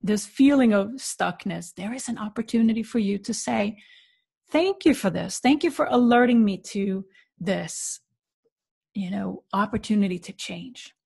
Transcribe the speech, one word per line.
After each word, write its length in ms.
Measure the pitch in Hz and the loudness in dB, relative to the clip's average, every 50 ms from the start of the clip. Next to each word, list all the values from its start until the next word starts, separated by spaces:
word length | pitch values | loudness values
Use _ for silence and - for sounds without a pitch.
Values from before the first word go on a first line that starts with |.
| - | 0
this 220 | 185 208 208 - | 0 -2 -2 -2
feeling 460 | - - - 269 277 285 277 254 233 208 | -8 0 4 4 6 6 6 4 4 4
of 160 | 202 196 208 247 | 4 0 -2 -6
stuckness, 800 | 262 - - - _ 180 175 175 - - 202 170 170 175 - - | -10 -10 -12 -6 _ -4 -4 -4 -6 -8 -8 -8 -8 -10 -12 -14
there 180 | - 180 208 240 | -12 -10 -8 -8
is 160 | 262 - - | -8 -8 -8
an 80 | 233 | -8
opportunity 640 | - 214 214 - - 226 - - 233 226 226 226 233 220 | -8 -8 -8 -6 -8 -8 0 2 4 4 4 4 2 -4
for 160 | 220 - 240 | -4 -2 -2
you 200 | 214 196 202 196 | 0 0 -2 -4
to 160 | 196 - 226 | -4 -6 -8
say, 420 | - - - 240 220 208 208 208 - - _ - - _ _ _ _ _ _ _ _ _ _ | -6 -4 -4 -2 -2 -2 -2 -4 -8 -16 _ -20 -20 _ _ _ _ _ _ _ _ _ _
"Thank 360 | - 294 339 381 392 392 - | 0 2 2 2 0 2 2
you 100 | 330 262 | 2 2
for 160 | - - 196 | 4 0 -2
this. 280 | 160 - 170 185 - - | -2 -2 -6 -6 -8 -2
Thank 240 | - 254 294 294 - | 2 2 2 4 2
you 60 | 339 | -2
for 160 | 269 - 302 | 0 0 -2
alerting 580 | - 247 247 247 233 240 240 247 247 247 233 226 | 2 4 4 4 6 6 6 6 6 6 4 4
me 140 | 202 196 180 | 4 2 -4
to 460 | _ - - 202 196 202 190 190 196 _ _ _ _ _ _ _ | _ -8 -6 -4 -4 -2 -4 -6 -8 _ _ _ _ _ _ _
this, 600 | 180 175 190 175 170 165 - - - - - - _ _ _ _ _ _ _ _ _ _ _ _ _ _ _ _ _ _ _ | -4 -4 -2 -2 -4 -8 -10 -10 -10 -10 -10 -12 _ _ _ _ _ _ _ _ _ _ _ _ _ _ _ _ _ _ _
you 160 | 208 196 180 | -8 -6 -6
know, 340 | 196 196 190 190 190 - _ _ - | -6 -6 -6 -6 -8 -10 _ _ -2
opportunity 680 | 196 208 214 214 214 - - 214 208 202 190 180 175 | -2 -2 0 -2 -6 -2 0 0 2 2 0 -2 -6
to 120 | - - 196 | -10 -14 -14
change." 640 | _ - - 190 175 - 262 240 - - - _ _ _ | _ -12 -12 -12 -12 -14 -16 -18 -18 -20 -20 _ _ _